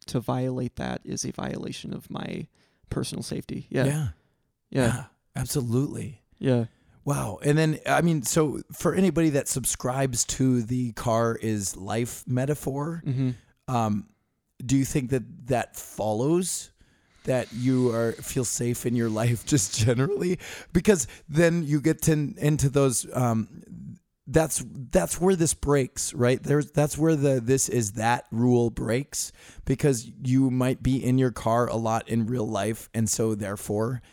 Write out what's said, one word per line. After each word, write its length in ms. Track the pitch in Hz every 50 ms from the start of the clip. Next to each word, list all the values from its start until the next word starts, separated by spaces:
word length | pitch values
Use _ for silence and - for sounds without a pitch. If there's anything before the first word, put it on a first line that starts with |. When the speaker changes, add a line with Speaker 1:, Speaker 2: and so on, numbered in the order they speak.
| - -
Speaker 1:
to 120 | - 131
violate 560 | 110 - 127 127 127 131 127 127 123 123 -
that 240 | - - 64 64 - -
is 180 | - - - -
a 80 | -
violation 600 | - - - - - - - - - - - - -
of 160 | - - -
my 380 | - - - - - - 156 - _ _ _ _ _ _ _ _
personal 340 | - - - - - 139 123
safety. 440 | - - 101 - - - - 131 -
Yeah. 160 | - 139 127
Speaker 2:
Yeah. 220 | 135 143 156 151 110 - - _ _ _ _ _ _ _ _ _ _
Speaker 1:
Yeah. 120 | - 139 127
Speaker 2:
Yeah, 180 | 117 110 123 - - _ _ _ _ - -
absolutely. 840 | 127 120 - 151 127 120 113 123 139 143 - 113 110 104 147 - _ _ _ -
Speaker 1:
Yeah. 260 | - 139 127 120 113 110 - _ _ _ _ _ _
Speaker 2:
Wow. 340 | - 143 139 131 117 101 -
And 160 | - 147 147 156
then, 220 | 160 156 156 - -
I 160 | - 139 139
mean, 220 | 156 170 165 156 110
so 380 | - - 170 156 147 - - - - -
for 200 | - - 180 151
anybody 360 | 180 190 190 151 165 165 160
that 180 | 139 139 - -
subscribes 800 | - 139 123 - - - - 127 123 135 135 135 123 110 -
to 360 | - - - 131 131 127 123
the 300 | 117 107 127 127 123 120
car 460 | 107 - - 127 113 113 117 117 113 -
is 400 | - 113 110 104 98 95 - -
life 480 | 92 101 101 113 123 120 - - - -
metaphor, 720 | 127 127 127 135 151 143 - 151 131 139 147 160 165 170 156
Speaker 1:
Mm-hmm. 240 | - 131 127 135 127 127 - - _ _ _ _ - 131
Speaker 2:
um, 340 | 120 113 110 104 107 - - _ _ _ _ _ _ _ _ _ - -
do 120 | 117 135
you 80 | 135 135
think 280 | - - 151 131 117
that 360 | 135 131 107 113 - - 127 120
that 300 | 139 117 107 - - -
follows 960 | - - - - 98 107 107 107 123 143 165 175 190 175 - - - - _ _ _ _ _ _ _ _ _ _ -
that 240 | - 131 127 113 - -
you 400 | 113 123 127 131 127 127 120 113
are, 180 | 117 117 113 110
feel 300 | - - - - 139 127
safe 420 | - - - 123 120 120 - -
in 80 | 143 120
your 140 | 123 117 117
life 360 | 107 107 113 117 120 113 -
<laughs> 80 | - 151
just 240 | 139 - - - -
generally? 600 | 110 113 123 117 135 - 403 403 175 180 185 - - - - - - - -
Because 340 | 185 - - 208 170 - - - - - -
then 340 | 147 151 170 170 165 170 165
you 160 | 139 147 156
get 220 | 120 160 156 156 -
to, 300 | - 160 151 147 139 - -
into 320 | - 147 156 143 131 139
those, 360 | 127 143 139 135 123 - - - -
um, 500 | 127 127 120 117 113 107 - - - - - - - - 139 117 - _ _ _ _ _ -
that's, 360 | 123 156 160 156 - - - 117 - - 131 123
that's 280 | - 185 170 - - -
where 140 | 175 185 190
this 180 | 170 165 156 -
breaks, 600 | - - 143 143 143 131 - - - - - -
right? 280 | - 120 120 131 123 -
There's, 260 | 147 139 147 147 -
that's 260 | - - 147 151 - 139
where 180 | 151 160 160
the 240 | 147 135 147 135 131
"this 300 | 113 113 131 135 - -
is 240 | - 123 117 101 98
that" 320 | 113 107 117 120 120 - _
rule 380 | - 113 120 123 120 120 120 117
breaks, 600 | 110 - - - 110 127 143 - - - - - - - - - - - -
because 460 | - 139 127 - 151 135 117 117 - - - -
you 280 | 127 127 131 135 131
might 320 | 123 127 127 127 131 - -
be 200 | 127 131 135 -
in 140 | 127 127 131
your 140 | 131 127
car 360 | 110 - - 113 113 117 123 113
a 100 | 113 113
lot 300 | 113 113 110 113 110 -
in 160 | - 117 113
real 220 | 107 123 123 107 110
life, 420 | 110 101 98 107 113 110 - - -
and 160 | 113 113 107
so 260 | - - 117 110 110
therefore, 680 | 104 104 98 101 107 - - 104 104 110 117 127 120 - -